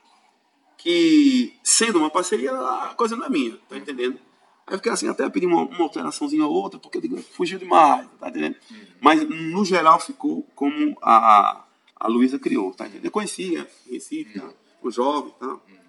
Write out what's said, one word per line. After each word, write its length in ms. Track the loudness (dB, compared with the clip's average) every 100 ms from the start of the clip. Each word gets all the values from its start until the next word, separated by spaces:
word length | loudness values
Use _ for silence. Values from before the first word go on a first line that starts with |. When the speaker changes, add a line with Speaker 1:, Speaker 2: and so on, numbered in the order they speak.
| _ _ _ _ _ _ _ _
Speaker 1:
que, 760 | -2 2 6 6 6 4 0 -4
sendo 360 | -4 0 2 2
uma 100 | 0
parceria, 420 | -2 -2 -4 -4
a 440 | -4 -4 -6 -8 -4
coisa 180 | -4
não 120 | -4 -4
é 20 |
minha, 300 | -2 -4 -8 _
tá 80 | -16
entendendo? 420 | -12 -6 -6 -6 _ _ _ _ -12
Aí 60 |
eu 60 | -6
fiquei 120 | -4
assim, 160 | -2 -4
até 220 | -4 -4
pedi 160 | -2
uma, 200 | 2 2
uma 180 | 0 -2
alteraçãozinha 600 | -2 -2 -8 -6 -4 0 0
ou 80 |
outra, 260 | 0 -4 -10
porque 160 | -10 -8
eu 60 |
digo, 160 | -6 -8
fugiu 400 | -12 -6 -6 -6
demais, 500 | 2 6 6 4 -2 _
tá 120 | -12
entendendo? 260 | -6 -6 -8 _
Speaker 2:
Uhum. 160 | -20 -20 _
Speaker 1:
Mas, 260 | 4 4 0
no 340 | -6 -6 -4 0
geral, 340 | 4 6 4
ficou 440 | 2 -8 -6 -6 -10
como 420 | -4 -4 0 -2 -2
a, 640 | 4 6 8 6 4 -2 -12 _ _
a 140 | _ -2
Luísa 300 | 2 2 0
criou, 340 | -2 -2 -4
tá 140 | -8 -14
entendendo? 180 | -10
Eu 60 | -6
conhecia, 580 | -6 -6 -8 -6 -6 -8 _ _
Recife, 520 | -14 -10 -12 -10 -14
tá? 80 | -16
Speaker 2:
Uhum. 80 | -20 _ _
Speaker 1:
O 100 | -8
jovem, 440 | -2 0 0 -6 _
tá? 80 | -12
Speaker 2:
Uhum. 140 | -12 _ _